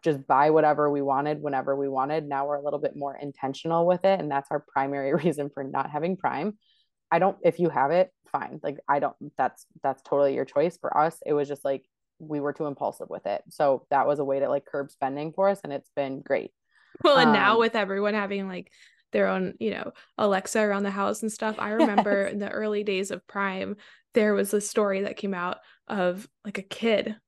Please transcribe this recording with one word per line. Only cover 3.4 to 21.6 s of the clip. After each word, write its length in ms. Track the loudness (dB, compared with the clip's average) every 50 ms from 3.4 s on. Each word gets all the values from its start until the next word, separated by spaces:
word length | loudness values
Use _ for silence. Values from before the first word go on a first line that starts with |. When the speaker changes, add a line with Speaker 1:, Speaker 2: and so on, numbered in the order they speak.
| -6 -6 -6 -6 -4 -2 0 2 4 4
Speaker 1:
with 160 | 2 2 4
it, 160 | 2 2 2
and 100 | 0 -2
that's 220 | -4 -4 -4 -2
our 80 | -6 -6
primary 540 | -6 _ _ -2 -2 -2 -2 -2 -2 0 0
<laughs> 100 | 2 2
reason 260 | 0 0 0 -4 -6 -6
for 100 | -8 -10
not 260 | -6 -4 -4 -4 -2
having 280 | -4 -4 -2 -2 -4 -2
Prime. 400 | -2 -2 -2 0 -4 -4 -6 _ _ _ _ _ _ _ _ _ _ _
I 80 | 2 2
don't, 180 | 2 2 0 2 2
if 160 | 0 2 4
you 100 | 0 0
have 220 | 2 2 0 2
it, 200 | 4 2 2 2 _ _ _ _
fine. 280 | _ -6 -6 -6 -12 -8 -8
Like, 140 | -8 -8 -8 -2 0
I 100 | 0 2
don't, 160 | 2 -2 -4 _ -16 -16 _ -2
that's, 300 | -2 -2 -2 -6 -20 _ _ -6 _
that's 180 | -4 -4 _
totally 320 | _ -2 2 2 4 2 2
your 120 | 0 -4
choice. 320 | -2 0 0 0 0 -2 -4
For 180 | -8 -2 2 2
us, 220 | 2 2 0 -4 -4
it 80 | -2 0
was 140 | 0 0 -2
just, 160 | -6 -6 -4
like, 220 | -4 -4 -4 _ _ _ _ _ _ _ _
we 200 | -12 -8 -6 -4
were 140 | -4 -4 -4
too 120 | -4 -6
impulsive 440 | -6 -4 -4 -4 -4 -4 -6 -12 -10
with 160 | -10 -8 _ -4
it. 160 | -4 -4 -6 -12
So 360 | -4 0 2 2 2 2 _ _
that 160 | 0 2 4 2
was 120 | 2 0
a 40 | 0
way 140 | -2 0 0
to, 100 | 0 0
like, 160 | 0 -2 -4
curb 240 | -4 -6 -6 -6 -6
spending 400 | -6 _ -4 -4 -4 -4 -8 -8 -2
for 140 | 0 2 2
us, 120 | 2 0 _
and 80 | -10
it's 200 | -10 -10 -10 _ _
been 260 | -4 -4 -4 -4 -10
great. 300 | -4 -2 -2 -2 -2 -4 _ _ _ _ _ _ _ _ _ 0 4
Speaker 2:
Well, 140 | 6 6 8
and 140 | 8 6
now 220 | 6 6 6 4 4
Speaker 1:
Um, 60 | 4
Speaker 2:
with 160 | 4 2 2
everyone 380 | 0 -2 0 -2 -2 0 0 0
having, 320 | 0 -2 -2 -4 -4 -6 -6
like, 240 | -8 -10 -12 _ _ _ -20 _ _ _ _ _
their 160 | 0 2 2 2
own, 260 | 2 0 0 -2 -4 -4
you 120 | -4 -4
know, 220 | -4 -4 -8 -10 -12 -14 -20 _ _ 0
Alexa 420 | 2 2 2 2 0 -2 0 2
around 240 | 2 2 2 0 0
the 80 | -2
house 300 | -2 -2 -2 -2 -2 -2
and 100 | -4 -6
stuff, 240 | -6 -4 -4 -4 -4
I 120 | -4